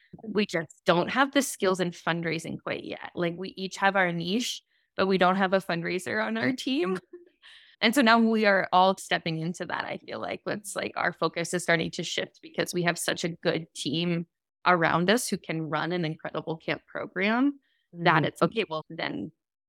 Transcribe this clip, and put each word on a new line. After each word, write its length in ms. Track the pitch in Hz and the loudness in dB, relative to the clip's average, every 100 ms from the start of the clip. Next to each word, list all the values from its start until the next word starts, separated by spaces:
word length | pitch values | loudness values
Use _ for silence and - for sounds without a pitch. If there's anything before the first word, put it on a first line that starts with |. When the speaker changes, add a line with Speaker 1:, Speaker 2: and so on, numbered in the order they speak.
| _ - | _ -18
Speaker 1:
We 240 | 220 208 208 | -6 -2 0
just 360 | 170 165 _ - | -2 -6 _ 2
don't 240 | 175 175 | 2 2
have 220 | 214 269 | 2 2
the 100 | 277 | 2
skills 380 | 247 - 190 185 | 0 0 0 2
in 100 | 175 | 0
fundraising 720 | 175 - 170 170 160 160 - | -2 -2 -2 -2 -4 -6 -8
quite 200 | - - | -6 -8
yet. 260 | - - - | -8 -10 -10
Like, 200 | - 170 170 | -4 -2 -2
we 140 | 190 - | -8 -8
each 200 | 190 - | -10 0
have 180 | 196 | 2
our 160 | 196 180 | 4 2
niche, 520 | 170 170 214 240 - - _ _ - | 0 -2 -2 -2 -8 -14 _ _ 0
but 100 | 190 | 2
we 120 | 190 | 4
don't 180 | 180 185 | 4 4
have 160 | 190 | 2
a 80 | 196 | 2
fundraiser 640 | - 170 170 180 - 214 | 0 -4 -4 -4 -4 -4
on 120 | 220 226 | -2 -2
our 160 | 254 | -2
team. 460 | 262 - 269 349 - | -2 -2 -2 -2 -4
<laughs> 40 | - 349 - _ - - _ - | -6 -20 -20 _ -20 -20 _ 0
And 140 | 220 | 2
so 80 | 294 | 4
now 160 | 226 233 | 6 6
we 260 | 226 226 | 6 4
are 240 | 208 190 - | 4 4 4
all 240 | 180 190 190 | 6 6 4
stepping 420 | - 180 175 160 | 0 -2 -2 -4
into 260 | 160 175 175 | -4 -6 -6
that. 180 | - | -6
I 140 | - - | -6 -8
feel 200 | - 110 | -10 -8
like 220 | 90 - - | -6 -6 -6
it's 260 | 214 - | -8 -8
like 200 | - - - | -6 -6 -4
our 160 | 175 | -4
focus 420 | - 165 - 170 | -2 -4 -2 -4
is 80 | 180 | -2
starting 300 | - 170 165 | 0 0 0
to 100 | - | -6
shift 380 | 165 - - _ | -6 -6 -6 _
because 320 | - - 170 | -10 -6 -4
we 80 | 180 | -2
have 160 | 170 170 | -2 0
such 240 | - 151 | -2 -2
a 60 | 175 | -4
good 440 | 170 175 160 165 | -4 -2 -2 -4
team 540 | - - 165 175 170 165 _ _ _ - | -10 -6 -2 0 -2 -4 _ _ _ 2
around 420 | 180 156 160 175 | 4 4 4 4
us 180 | 233 - | 2 0
who 80 | 190 | -6
can 240 | - 160 | -4 -6
run 300 | 156 156 160 | -4 -2 -2
an 120 | 180 | -2
incredible 520 | 160 165 - 160 156 160 | -4 -6 -8 -8 -6 -6
camp 260 | - 156 - | -6 -6 -8
program 720 | - - 180 196 233 285 277 _ _ _ | -10 -8 -4 0 2 0 -2 _ _ _
that 240 | 175 170 156 | 0 4 4
Speaker 2:
Mm-hmm. 80 | |
Speaker 1:
it's, 180 | 170 - | 2 0
"Okay, 220 | 170 226 196 | 0 0 -4
well, 160 | 156 - | -6 -8
then 400 | 165 147 - - - _ _ | -8 -8 -6 -10 -14 _ _